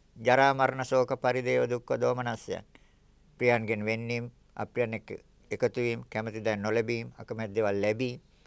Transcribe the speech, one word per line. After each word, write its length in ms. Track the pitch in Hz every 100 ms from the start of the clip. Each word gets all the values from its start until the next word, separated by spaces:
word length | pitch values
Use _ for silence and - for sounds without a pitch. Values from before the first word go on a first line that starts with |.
| _ -
ජරා, 360 | 113 127 139
මරණ, 320 | 135 131 131 123
ශෝක, 280 | 131 123 131
පරිදේව 520 | 127 127 123 123 123
දුක්ඛ 240 | 123 - 123
දෝමනස්යන්. 680 | 123 123 120 113 - 90 - - _ _ _ _ _ -
ප්‍රියයන්ගෙන් 460 | 123 120 110 110 107
වෙන්වීම, 460 | 113 117 120 120 - _
අප්‍රියයන් 400 | - 104 - 117
එක්ක 160 | 110 - 104 - _ -
එකතු 300 | 104 120 127
වීම, 220 | 120 117 120
කැමති 360 | 110 113 110
දේ 140 | 110 107
නොලැබීම, 560 | 104 113 113 117 120 -
අකමැති 400 | 113 110 110 104
දේවල් 260 | 104 101
ලැබීම. 380 | 104 110 127 123 _ _